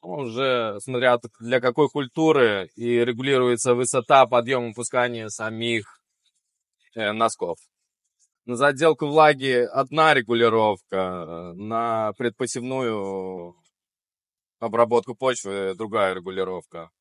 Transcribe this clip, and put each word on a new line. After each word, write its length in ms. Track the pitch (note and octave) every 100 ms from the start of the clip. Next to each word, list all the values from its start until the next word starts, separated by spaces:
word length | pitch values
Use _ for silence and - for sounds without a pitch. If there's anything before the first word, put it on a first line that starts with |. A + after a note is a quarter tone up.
Уже 760 | F3 E3+ B2+ A2+ C3+ B2 A2+ G2+
смотря 340 | - B2+ B2+
от, 100 | B2 A#2 _
для 200 | A#2 B2+
какой 300 | B2 B2 C#3+
культуры, 800 | D3 C3 - D#3+ D3 A#2 G2+ F2+ -
и 280 | A#2 A#2+
регулируется 720 | A#2+ A#2 C3 C3+ B2 A#2+ C3
высота 540 | B2 B2+ C3+ A2+ C#3 B2
подъема, 420 | A#2+ A#2 C3 A#2
опускания 580 | A2 A2+ B2+ B2 A#2 A2
самих, 720 | G#2 A2 A2 A#2 A#2 G#2 _ _ _ _ _ _ _ _ _ _ A2+
э, 160 | G#2
носков. 440 | G#2+ A2+ - F2 E2 _ _ _ _ _ _ _ _ -
На 100 | A#2+
заделку 520 | C#3+ C3+ D#3+ D#3 D3
влаги 600 | D3+ D3+ C#3 C3+ B2 A#2+
одна 400 | C3 C3+ D3 D#3+
регулировка, 840 | C#3+ A2+ A#2 A#2 A2+ G#2+ F#2+ _ F#2+
э, 580 | F#2 F2+ E2 E2+ F2 F2
на 580 | G#2+ A2+ A#2 A2+ G#2+
предпосевную 1400 | G2+ A#2+ - B2+ B2+ B2 C3 B2 A2 G2 F#2+ F#2+ F#2 F2 _ _ _ _ _ _ _ _ _ _ _
обработку 560 | A#2 A2+ A#2 A#2 - A2+
почвы 580 | C3 A#2+ G2 G2 F#2+ F#2
другая 380 | A2 A2 G2
регулировка. 800 | F#2 F2+ F#2+ F#2 F#2 - E2+ D#2+ _